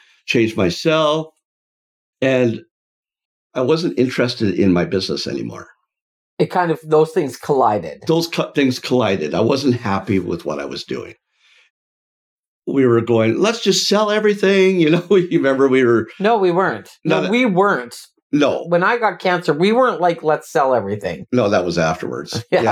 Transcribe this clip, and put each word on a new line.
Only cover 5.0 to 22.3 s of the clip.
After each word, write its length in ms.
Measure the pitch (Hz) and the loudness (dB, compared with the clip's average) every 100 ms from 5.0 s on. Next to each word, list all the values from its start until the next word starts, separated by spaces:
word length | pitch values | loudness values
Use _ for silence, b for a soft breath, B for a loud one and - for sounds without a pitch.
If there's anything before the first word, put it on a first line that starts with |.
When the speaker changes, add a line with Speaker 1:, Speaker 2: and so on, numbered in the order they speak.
| - 71 - | -4 -6 -6
Speaker 1:
anymore. 400 | 58 57 57 - _ _ _ _ _ _ - | -8 -10 -12 -18 _ _ _ _ _ _ -4
Speaker 2:
It 80 | 160 | -2
kind 240 | 185 170 | 0 -2
of, 80 | 151 | -4
those 280 | 156 156 156 | 0 2 2
things 260 | 185 139 - | 0 -4 -4
collided. 640 | - 139 117 107 80 71 - | -2 2 2 0 -4 -8 -2
Speaker 1:
Those 200 | 160 165 | 0 -2
co-, 240 | - - | -4 -4
things 280 | 151 135 123 | 0 0 0
collided. 540 | - 127 107 95 76 | -2 0 2 0 -2
I 80 | 82 | 0
wasn't 340 | 113 139 139 117 | 0 2 0 0
happy 440 | - 98 - 95 | -2 -4 -2 -2
with 260 | 85 85 - | -2 -6 -6
what 140 | 71 | -8
I 60 | 69 | -8
was 180 | 67 | -10
doing. 320 | - - - - _ b b b b b _ _ _ _ _ _ _ _ - | -10 -10 -10 -18 _ b b b b b _ _ _ _ _ _ _ _ -4
We 180 | 135 127 | 0 2
were 160 | 117 | 2
going, 380 | 113 113 113 113 | 2 2 2 2
"Let's 220 | 208 226 | 0 0
just 260 | 202 - - | 0 0 0
sell 240 | 202 214 | 0 0
everything." 680 | 214 214 202 190 196 190 185 | 0 0 2 2 4 4 4
<laughs> 20 | |
You 100 | 156 | 2
know, 160 | 170 - 196 | 2 2 2
you 240 | 170 165 | 2 0
remember 280 | 135 135 135 | 2 2 4
we 160 | 131 | 4
were 240 | 120 113 110 - | 4 2 0 -2
Speaker 2:
No, 180 | 202 233 | 0 2
we 140 | 185 | 2
weren't. 380 | 175 180 110 - - | 0 0 -4 -10 -8
No, 140 | 156 160 | -2 -2
Speaker 1:
No, 40 | |
that 80 | 151 | 0
Speaker 2:
we 140 | 240 254 | 0 2
weren't. 520 | 175 202 151 120 - - _ _ | 2 2 0 -4 -16 -20 _ _
Speaker 1:
No. 320 | 147 135 73 170 | 0 2 0 0
Speaker 2:
When 140 | 175 | 0
I 140 | 190 233 | 2 0
got 220 | 214 180 | -2 -2
cancer, 320 | 190 175 170 | -2 -2 0
we 200 | 147 196 | 0 2
weren't 280 | 233 247 160 | 2 2 2
like, 240 | 175 170 | 0 0
"Let's 260 | 156 151 - | -2 -2 -2
sell 220 | 156 135 120 | -2 0 0
everything." 500 | 98 104 92 82 - | -2 -6 -6 -10 -4
Speaker 1:
No, 160 | 123 101 | 0 2
that 160 | 101 87 | 2 0
was 120 | 85 | 0
afterwards. 680 | 80 78 - 62 - | -2 -2 -6 -10 -8